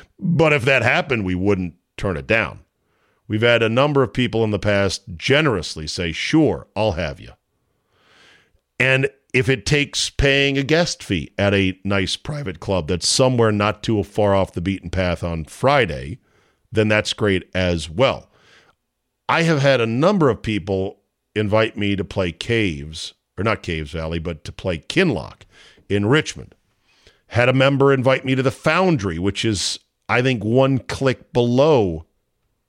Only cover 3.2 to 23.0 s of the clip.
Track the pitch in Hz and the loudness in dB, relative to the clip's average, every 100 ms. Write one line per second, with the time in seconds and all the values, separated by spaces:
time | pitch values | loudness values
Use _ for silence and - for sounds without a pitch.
3.2 | - 107 120 117 110 117 147 139 127 - | -6 0 2 4 4 2 2 2 0 0
4.2 | 120 113 110 101 104 101 98 - - 82 | -2 0 0 0 0 2 0 -2 -10 -8
5.2 | - 139 156 98 - 80 76 - 85 80 | 2 2 4 0 -4 -10 -10 -6 -6 -4
6.2 | - 156 139 71 - 98 110 87 78 69 | 0 2 2 0 -6 -4 -2 -2 -6 -8
7.2 | 55 - _ _ _ _ _ _ _ _ | -16 -20 _ _ _ _ _ _ _ _
8.2 | _ _ _ _ _ - 131 131 135 - | _ _ _ _ _ -2 0 2 0 -6
9.2 | _ 127 127 123 - 147 143 - - - | _ -2 0 0 0 0 0 -4 -6 0
10.2 | 139 139 139 139 135 156 175 - - 90 | 2 2 2 0 0 0 0 -4 -4 -4
11.2 | 65 - 101 101 95 92 98 98 92 - | -4 -2 2 2 2 -2 -4 -2 -2 -6
12.2 | - 147 127 80 - 92 78 87 - - | -8 -8 -8 -8 -4 -2 -2 -4 -2 2
13.2 | 131 123 110 104 104 107 - 107 98 - | 2 4 2 2 0 -2 -2 -2 -2 0
14.2 | 104 98 92 92 90 95 85 92 90 85 | 2 2 0 -2 -4 -4 -4 -2 -2 -2
15.2 | 87 82 78 - 127 143 101 67 67 113 | -4 -6 -8 -2 2 2 0 -4 -10 -14
16.2 | _ _ _ _ _ 104 107 107 - - | _ _ _ _ _ 0 2 2 0 -2
17.2 | 104 92 - 92 90 85 78 80 131 80 | 0 0 -2 -2 0 -2 -4 0 0 0
18.2 | - _ _ _ _ _ _ _ _ _ | -10 _ _ _ _ _ _ _ _ _
19.2 | - 151 165 147 139 131 113 117 175 208 | -2 0 2 2 2 2 0 0 2 4
20.2 | 139 104 - 104 92 95 95 - _ _ | 2 0 -2 -4 -2 -2 -4 -8 _ _
21.2 | _ 104 104 107 113 - 101 98 90 101 | _ -4 0 2 0 0 -2 -2 -2 -2
22.2 | 90 80 - 117 101 71 76 80 | -4 -4 -2 0 0 -4 -10 -12